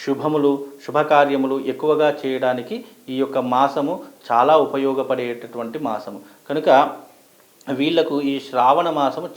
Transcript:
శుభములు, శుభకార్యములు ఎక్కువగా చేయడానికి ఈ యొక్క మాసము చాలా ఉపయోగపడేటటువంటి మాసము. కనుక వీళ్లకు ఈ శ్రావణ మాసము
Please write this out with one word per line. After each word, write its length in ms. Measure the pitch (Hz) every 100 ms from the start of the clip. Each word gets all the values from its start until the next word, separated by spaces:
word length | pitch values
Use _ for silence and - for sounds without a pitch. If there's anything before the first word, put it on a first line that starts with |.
| 143
శుభములు, 600 | 139 151 151 143 139 - - -
శుభకార్యములు 720 | 151 151 147 139 135 135 135 135
ఎక్కువగా 500 | - 151 151 147 - 135
చేయడానికి 580 | 131 131 123 117 233 - - -
ఈ 80 | 131
యొక్క 220 | 135 131
మాసము 640 | 127 123 139 151 143 185 - - -
చాలా 240 | 117 135 156
ఉపయోగపడేటటువంటి 1200 | 135 139 135 135 131 127 120 117 117 120 113 -
మాసము. 420 | 123 107 - 101 - _ -
కనుక 420 | 151 156 135 147 - - _ _ _ _ _ -
వీళ్లకు 500 | 131 151 165 156 143
ఈ 180 | 139 135
శ్రావణ 500 | - 127 123 151 170
మాసము 380 | 151 139 156 175